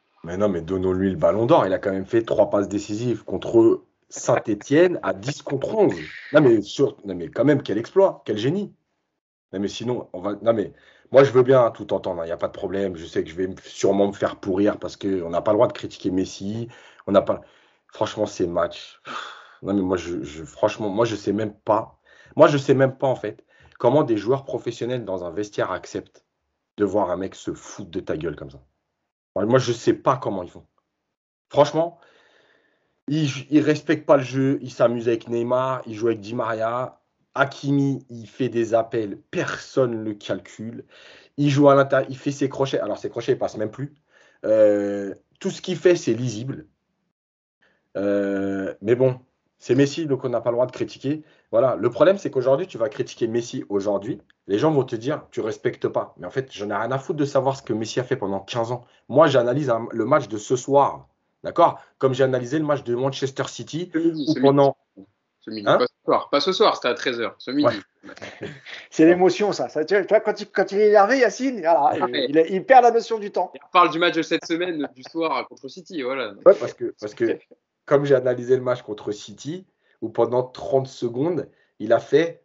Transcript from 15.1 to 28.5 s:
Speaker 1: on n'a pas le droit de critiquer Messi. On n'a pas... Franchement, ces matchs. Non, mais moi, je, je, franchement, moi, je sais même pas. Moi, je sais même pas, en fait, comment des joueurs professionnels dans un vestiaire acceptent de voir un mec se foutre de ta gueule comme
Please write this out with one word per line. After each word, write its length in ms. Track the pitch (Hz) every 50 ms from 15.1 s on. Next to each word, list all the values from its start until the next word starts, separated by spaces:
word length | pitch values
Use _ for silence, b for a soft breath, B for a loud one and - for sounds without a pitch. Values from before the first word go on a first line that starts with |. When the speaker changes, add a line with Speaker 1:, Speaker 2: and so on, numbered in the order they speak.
| 95 90 85
Speaker 1:
on 80 | 82
n'a 100 | 85 85
pas 120 | - 110 104
le 40 |
droit 120 | 104 123 120
de 40 | -
critiquer 380 | - - - - - - 98
Messi. 580 | 92 95 92 92 - - 98 101 107 113 117 120 B B B B B B B
On 60 | - 98
n'a 100 | 95 92
pas... 180 | - 101 - b b b b b b b b b
Franchement, 400 | b - - 110 107 - 107 107
ces 200 | 98 - - 90
matchs. 540 | 85 85 85 85 87 - - - - - _ B B B B B B B B B B B B -
Non, 100 | 92 98
mais 80 | 101
moi, 160 | 92 92 95
je, 260 | 87 82 85 85 80 73
je, 220 | 73 76 80 78
franchement, 460 | - - - - 107 - 120 110 104
moi, 160 | 95 107 120
je 100 | 113 110
sais 160 | 98 - 107 98
même 220 | 107 110 107 -
pas. 440 | _ _ - 104 110 113 - _ _ b b b b b b b
Moi, 100 | - - -
je 100 | 147 139
sais 160 | 135 - 131
même 200 | 131 135 127 131
pas, 120 | - 143
en 100 | 135 120
fait, 260 | - - 104 104 - _ b b b b b b b
comment 240 | - 120 135 156 151
des 160 | 123 113 104
joueurs 260 | 95 113 135 135 -
professionnels 640 | - - 117 - 120 113 - 120 117 127 123 110
dans 180 | 95 95 92 87
un 60 | 87
vestiaire 400 | 80 101 104 104 - - 113 92 107
acceptent 520 | 101 - - - 98 - _ _ _ _ _ _ _ _ _ _ _ _ _ _
de 80 | - 104
voir 260 | 95 92 104 98 87
un 60 | 87
mec 180 | 90 95 92 -
se 200 | - - - 80
foutre 360 | 69 - - - - 101 85
de 100 | 80 92
ta 180 | - - 87 78
gueule 180 | 80 82 73
comme 140 | - 78 67